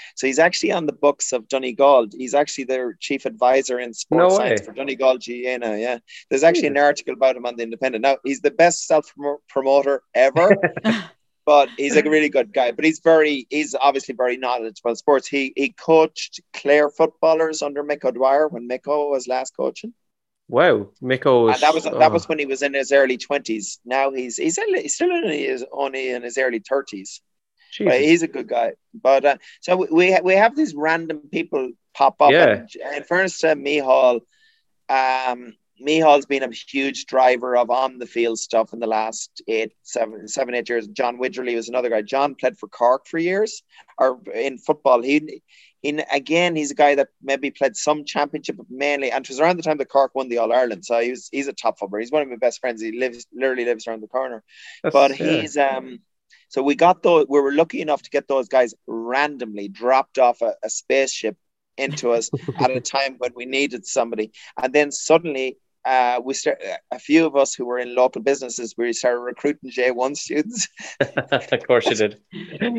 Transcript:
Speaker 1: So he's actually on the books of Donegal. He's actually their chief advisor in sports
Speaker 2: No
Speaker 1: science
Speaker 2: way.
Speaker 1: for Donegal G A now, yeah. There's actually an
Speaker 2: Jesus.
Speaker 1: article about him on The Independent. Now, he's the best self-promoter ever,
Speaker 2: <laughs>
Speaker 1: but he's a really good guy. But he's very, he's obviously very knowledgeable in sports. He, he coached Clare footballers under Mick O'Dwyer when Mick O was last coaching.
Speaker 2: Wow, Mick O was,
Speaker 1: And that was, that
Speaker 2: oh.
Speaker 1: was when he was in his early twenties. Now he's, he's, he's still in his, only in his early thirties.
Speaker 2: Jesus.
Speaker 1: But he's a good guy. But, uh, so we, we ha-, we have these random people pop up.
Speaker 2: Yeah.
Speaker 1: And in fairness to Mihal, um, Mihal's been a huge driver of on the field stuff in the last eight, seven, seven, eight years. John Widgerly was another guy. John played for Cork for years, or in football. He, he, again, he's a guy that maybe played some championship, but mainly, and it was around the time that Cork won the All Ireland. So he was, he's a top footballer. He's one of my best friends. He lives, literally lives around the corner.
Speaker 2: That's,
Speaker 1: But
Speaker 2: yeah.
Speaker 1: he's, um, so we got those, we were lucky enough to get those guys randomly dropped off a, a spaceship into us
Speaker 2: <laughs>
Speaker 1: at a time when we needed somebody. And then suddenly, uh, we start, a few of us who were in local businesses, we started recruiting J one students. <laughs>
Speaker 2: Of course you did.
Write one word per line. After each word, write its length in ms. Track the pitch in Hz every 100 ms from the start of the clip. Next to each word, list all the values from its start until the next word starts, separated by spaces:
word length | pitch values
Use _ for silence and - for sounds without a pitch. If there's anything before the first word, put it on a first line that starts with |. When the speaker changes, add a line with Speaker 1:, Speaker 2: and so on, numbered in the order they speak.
| - -
Speaker 1:
So 100 | 135
he's 120 | 131
actually 340 | 165 - -
on 120 | 180
the 80 | 151
books 400 | - 143 - -
of 160 | 127 110
Donegal. 600 | 135 127 117 139 131 107
He's 220 | 113 127
actually 300 | 143 147 -
their 280 | 123 131 123
chief 300 | 95 - 139
advisor 540 | 131 110 123 135 131 123
in 160 | 123
sports 380 | 110 - 165 180
Speaker 2:
No 40 | 196
Speaker 1:
science 240 | 123 107
Speaker 2:
way. 60 | -
Speaker 1:
for 60 |
Donegal 440 | - 139 127 131 127
G 280 | 120 120 127
A 120 | 127
now, 140 | 117
yeah. 260 | 104 120 117 _ - -
There's 140 | 135
actually 240 | 220 349 160
an 80 |
Speaker 2:
Jesus. 100 | 143
Speaker 1:
article 300 | 147 147 -
about 220 | 123 131 127
him 100 | 120
on 100 | 120
The 60 |
Independent. 400 | 113 113 131 110
Now, 160 | 131 135
he's 200 | 135 135
the 80 | 147
best 360 | 135 170 - -
self-promoter 1160 | 156 - - 143 147 _ 139 135 139 139 135 _
ever, 420 | 120 135 143 185 196 175 -
Speaker 2:
<laughs> 600 | 220 226 175 _ _ _ -
Speaker 1:
but 240 | 147 135 123
he's 180 | 143 151
a 60 |
really 260 | 151 156 147
good 240 | 139 110
guy. 200 | 135 123
But 120 | 120
he's 160 | 156 156
very, 460 | 160 160 151 143 117
he's 260 | 147 143 131
obviously 340 | 139 135 -
very 220 | 120 127 127
knowledgeable 540 | 127 123 113 101 120
in 60 | 113
sports. 300 | - 135 -
He, 280 | 143 135 -
he 140 | 135
coached 720 | - - 160 160 - - - _
Clare 380 | - 139 147 147
footballers 720 | - 160 - 160 160 160 156
under 200 | 147 143
Mick 220 | 147 147
O'Dwyer 440 | 131 120 131 139 151
when 200 | 117 120
Mick 180 | 127 139
O 220 | 147 147
was 180 | 135 123
last 300 | 127 131 -
coaching. 380 | 131 - 226 - _ _ _ _ _
Speaker 2:
Wow, 400 | 120 170 110 98 _
Mick 220 | 127 127
O 200 | 143 123
was, 100 | 113
Speaker 1:
And 80 | 127
that 100 | 151
was, 120 | 160
that 100 | 156
Speaker 2:
oh. 160 | 123 123
Speaker 1:
was 180 | - -
when 100 | 156
he 60 |
was 160 | 139 135
in 120 | 143
his 180 | 139 131
early 240 | 139 135 123
twenties. 640 | - 143 117 110 98 - 120
Now 240 | 131 139
he's, 260 | 135 127 -
he's, 220 | 320 349
he's 380 | 440 370 285 -
still 140 | 349
in 160 | 339 214
his, 340 | 147 135 127 123
only 380 | - 139 135 131
in 120 | 123
his 140 | 120 123
early 220 | 131 117
thirties. 640 | - 139 135 101 95 - _ _ _ _ _
Speaker 2:
Jesus. 200 | - 196
Speaker 1:
But 120 | 131
he's 200 | 151 170
a 60 | 160
good 200 | 135 113
guy. 240 | 120 113 - _
But, 320 | 113 127 135
uh, 120 | 139 135 - -
so 140 | - 185
we, 100 | 180
we 220 | 160 180
ha-, 80 | 180
we 120 | 180
have 200 | 190 226
these 200 | 285 311
random 460 | 147 156 165 160 156 147
people 400 | 160 170 143 131 - _
pop 260 | - 139 -
up. 120 | 147
Speaker 2:
Yeah. 340 | 151 147 104 117 -
Speaker 1:
And 120 | 135 147
in 60 |
fairness 340 | - 180 190 -
to 160 | 160
Mihal, 640 | 147 139 147 131 131 127 120 _ _ _ _ _ _ -
um, 640 | 135 131 131 127 123 123 - _ _
Mihal's 460 | 139 160 156 143 139
been 160 | 139
a 100 | 127
huge 540 | 113 - 135 139 127 -
driver 500 | 131 127 127 127 123
of 140 | 117
on 280 | 123 131 127
the 80 | 117
field 320 | 120 117 110
stuff 340 | - 117 110
in 40 | 117
the 80 | 113
last 560 | 110 110 110 - - -
eight, 240 | 110 110 _
seven, 460 | - 120 113 107 104
seven, 260 | - 123
eight 140 | 123 117
years. 180 | 120 107
John 320 | 104 123 123
Widgerly 360 | 139 123 127 117
was 120 | 113
another 200 | 123 123
guy. 140 | 113
John 320 | 104 135 143
played 240 | 131 127 107
for 100 | 104
Cork 380 | - 120 131 _
for 120 | 170
years, 440 | 170 190 220 - _ _ _ -
or 220 | 131 127 -
in 240 | 110 135 127
football. 440 | - - 139 123
He, 380 | 127 151 156 135 _ _ _ _
he, 180 | 143 151 -
again, 420 | 143 131 165 175
he's 160 | 160 143
a 60 | 147
guy 180 | 147
that 140 | 139 135 _
maybe 300 | 135 135 139
played 240 | - 135 110
some 280 | - 151
championship, 540 | 147 143 143 151 - -
but 80 | 107
mainly, 400 | 127 143 143 135
and 140 | 123
it 40 | 127
was 120 | 131
around 160 | 165 180
the 80 |
time 140 | 160 151
that 100 | 135
Cork 260 | 139 135
won 140 | 135 131
the 100 | 117
All 140 | 110
Ireland. 320 | 123 123 95
So 160 | 98 117
he 100 | 120
was, 180 | 123 -
he's 160 | 139 139
a 40 |
top 280 | - 113 -
footballer. 180 | 101 104
He's 140 | 120
one 100 | 151
of 60 | 139
my 80 | 117
best 240 | 120 -
friends. 200 | 127 113
He 120 | 110
lives, 340 | 117 127 120 -
literally 300 | 120 131 127
lives 240 | 120 113 117
around 140 | 113
the 40 | 107
corner. 380 | 127 131 110 _ - - -
Speaker 2:
That's, 80 | -
Speaker 1:
But 260 | 139 139 135
Speaker 2:
yeah. 220 | 156 160
Speaker 1:
he's, 160 | 151 143
um, 420 | 139 131 131 120 _ _ _ _ _
so 140 | 135
we 140 | 139 135
got 260 | 165 -
those, 240 | 175 165 135
we 120 | 143
were 120 | 139
lucky 280 | 143 165 -
enough 220 | 156 143
to 80 | -
get 180 | 143 -
those 180 | 135 110
guys 280 | 131 120 - -
randomly 800 | 113 117 131 147 139 117 104 101
dropped 520 | 98 120 131 - -
off 220 | 123 120
a, 120 | 113 98
a 80 | 110
spaceship 640 | - - 131 135 - 170 180 _ _ _ -
into 360 | 139 143 120
us 180 | 117 113 135
Speaker 2:
<laughs> 160 | - 127
Speaker 1:
at 100 | 127
a 100 | 127
time 360 | - 135 139 123
when 140 | 123
we 120 | 120 123
needed 380 | 135 139 117
somebody. 460 | - 135 117 110 110 _ - -
And 100 | 131
then 200 | 147 147
suddenly, 640 | - - 165 170 135 131 127 _ _
uh, 360 | 131 131 123 123
we 80 | 127
start, 300 | 135 151 - 98 90 _
a 60 | 127
few 260 | - 156 160
of 80 |
us 200 | 139 135
who 100 | -
were 120 | 123 123
in 160 | 123 123
local 260 | 127 127
businesses, 540 | 113 139 127 117 113 -
we 140 | 120
started 260 | 117 127 120
recruiting 500 | 120 123 147 147 131
J 220 | 123 127
one 240 | 120 131
students. 540 | 143 - 147 202 233 - _ - -
<laughs> 0 | - - -
Speaker 2:
Of 340 | 127 - 127 -
course 220 | 123 -
you 80 | 110
did. 240 | 107 - _ - - - 240